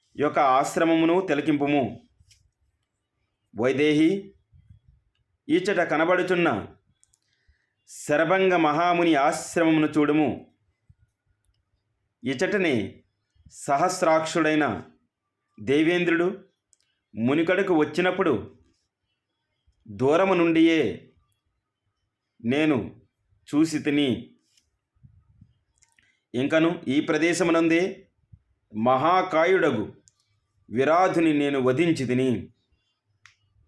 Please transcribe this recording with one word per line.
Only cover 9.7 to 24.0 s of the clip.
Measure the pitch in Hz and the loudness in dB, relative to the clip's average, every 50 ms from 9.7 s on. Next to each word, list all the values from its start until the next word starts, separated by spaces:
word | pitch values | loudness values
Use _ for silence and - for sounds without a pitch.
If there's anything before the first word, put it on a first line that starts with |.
| 160 156 151 | 2 2 0
చూడుము. | 147 - 156 147 143 151 156 147 123 - - - _ _ _ _ _ _ _ _ _ - _ _ _ _ _ _ _ _ _ _ _ _ _ _ _ _ _ _ _ _ _ _ _ _ _ - | 0 0 0 0 2 2 0 0 -2 -4 -8 -12 _ _ _ _ _ _ _ _ _ -20 _ _ _ _ _ _ _ _ _ _ _ _ _ _ _ _ _ _ _ _ _ _ _ _ _ -8
ఇచ్చటనే | 131 135 127 190 175 196 202 185 160 131 110 98 95 - - _ _ _ _ _ _ _ _ _ - | -6 -4 -4 -2 -2 -2 0 0 0 0 -2 -4 -6 -10 -18 _ _ _ _ _ _ _ _ _ -20
సహస్రాక్షుడైన | - - - - 139 139 175 185 180 - 175 160 160 160 156 - - 170 156 156 156 156 147 127 95 87 - - _ _ _ _ _ _ _ _ _ _ _ _ _ - | -20 -10 -4 -2 0 0 0 0 0 0 2 2 2 2 0 -2 -2 0 0 2 2 0 0 -2 -2 -6 -10 -16 _ _ _ _ _ _ _ _ _ _ _ _ _ -10
దేవేంద్రుడు | 107 107 139 151 160 165 180 180 175 170 165 165 175 185 220 - - _ _ _ _ _ _ _ _ _ _ _ _ _ - | -2 0 2 2 2 2 0 0 0 0 0 0 0 -2 -4 -8 -16 _ _ _ _ _ _ _ _ _ _ _ _ _ -8
మునికడకు | 104 113 123 143 160 165 170 180 190 190 - 175 | -4 -2 0 0 0 0 0 0 0 0 0 2
వచ్చినప్పుడు | 156 151 147 - 175 175 185 180 185 190 165 123 98 - - - _ _ _ _ _ _ _ _ _ _ _ _ _ _ _ _ _ _ _ _ _ _ _ _ _ _ | 2 0 0 -2 -2 -2 0 0 0 0 0 -2 -2 -4 -10 -18 _ _ _ _ _ _ _ _ _ _ _ _ _ _ _ _ _ _ _ _ _ _ _ _ _ _
దూరము | 110 101 98 127 139 156 175 196 196 190 | -14 -6 -2 0 2 2 2 2 2 2
నుండియే | 175 165 170 165 165 160 165 165 160 131 98 - - - - _ _ _ _ _ _ _ _ _ _ _ _ _ _ _ _ _ _ _ _ _ _ _ _ _ _ 107 | 2 2 2 4 4 4 4 4 2 0 -2 -4 -8 -14 -20 _ _ _ _ _ _ _ _ _ _ _ _ _ _ _ _ _ _ _ _ _ _ _ _ _ _ -6
నేను | 113 131 151 156 151 143 113 90 82 - - _ _ _ _ _ _ _ _ _ - 147 | -2 -2 0 0 0 0 -2 -2 -6 -14 -20 _ _ _ _ _ _ _ _ _ -4 0
చూసి | 147 160 156 156 143 | 0 0 0 -2 -4
తిని. | - 147 143 147 | -4 -2 0 0